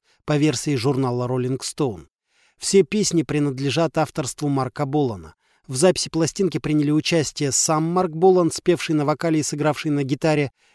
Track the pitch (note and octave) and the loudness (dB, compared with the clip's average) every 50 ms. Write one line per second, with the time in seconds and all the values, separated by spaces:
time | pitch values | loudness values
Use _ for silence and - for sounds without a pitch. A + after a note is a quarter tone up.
0 | - _ _ _ _ - D3+ C#3+ D3 D#3 C3 - - D#3 C#3+ B2+ G#2+ C#3 C3+ C3 | 0 _ _ _ _ -2 0 2 2 2 0 -2 -4 -2 -2 0 0 0 0 0
1 | C3+ B2+ A#2+ B2 B2 B2 B2+ B2+ B2 B2+ C3+ C3 - - - - D#3 B2+ G2+ E2 | 0 -2 -2 -2 -4 -2 -2 -2 -2 -2 -4 -4 -6 -10 -6 -4 -4 -4 -4 -8
2 | - - _ _ _ _ _ _ _ _ _ _ - - - G3 F#3+ - - G#3+ | -14 -20 _ _ _ _ _ _ _ _ _ _ -4 4 4 4 4 4 2 0
3 | G3 - - E3 C#3 - D3+ D3+ D3 C#3+ C3 B2+ C#3 C#3+ A#2 D#3 E3 D3+ - E3 | 0 2 0 0 0 0 0 0 0 0 -2 -2 -4 -2 0 0 0 0 0 0
4 | D3+ - - - D3 - - - D3 C#3+ C#3 C3+ C3 B2 - - D3 C3+ C#3 D3+ | -2 -2 -2 -6 -6 -6 -6 -4 -2 -2 0 0 -2 -4 -4 -6 -6 -2 0 0
5 | C#3+ B2 G#2+ F2+ D#2+ D#2+ - _ _ _ _ _ _ - C3+ B2+ E3 F#3 F3 - | 0 0 -2 -6 -12 -18 -20 _ _ _ _ _ _ -8 -2 2 4 4 4 2
6 | - - - D#3+ E3 D3 - - G3 E3+ - C3 - - D3+ D3+ D3 C#3+ D3+ D#3 | -2 -4 -2 -2 -2 -2 0 -2 -2 -2 -2 -4 -2 0 0 0 2 2 2 0
7 | - - - D#3 C#3+ - - - D3+ C#3 B2 - - - D#3+ D#3 D#3+ E3 F3 F#3 | 0 0 0 0 0 -2 -4 -4 -4 -2 0 0 0 2 0 0 0 0 0 0
8 | F#3 F3 D3+ D#3+ F3 F#3+ F#3 F3+ F3 D#3+ - - - F3+ F3 D3 - - D#3+ D3+ | 0 -2 0 4 4 6 6 6 4 2 0 0 0 0 0 0 0 0 0 0
9 | C#3+ C#3+ D3+ - - E3 D#3+ D#3 C#3 - - C#3+ D3 D3+ C#3+ - - D#3 D3 C#3+ | 2 0 -2 0 0 0 0 0 0 -2 -4 -2 0 0 0 0 -2 -2 0 0
10 | C#3 B2+ D3 - - D#3+ D3+ D3+ C#3+ C3 - _ _ _ | 0 -2 -2 0 0 2 2 2 0 -2 -4 _ _ _